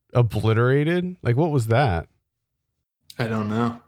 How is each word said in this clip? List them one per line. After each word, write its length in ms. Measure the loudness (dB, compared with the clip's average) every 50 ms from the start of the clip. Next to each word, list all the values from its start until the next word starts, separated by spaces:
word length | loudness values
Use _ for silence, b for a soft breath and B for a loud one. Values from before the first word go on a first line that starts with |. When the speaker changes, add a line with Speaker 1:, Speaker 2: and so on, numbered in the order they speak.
| _ _ 0
Speaker 1:
obliterated. 1040 | 2 2 2 0 0 0 0 2 2 2 2 2 2 0 0 -2 -2 -4 -6 -8 -6
Like, 140 | -4 -2 0
what 160 | 0 0 0
was 160 | 0 0 0 2
that? 400 | 2 2 2 2 0 -2 -4 -8 _ _ _ _ _ _ _ _ _ _ _ _ _ _ _ _ _ _ _ -16 -8 -6
Speaker 2:
I 80 | -4 -4
don't 220 | -2 -4 -4 -2
know. 320 | -2 -2 -2 -2 -4 -6 -14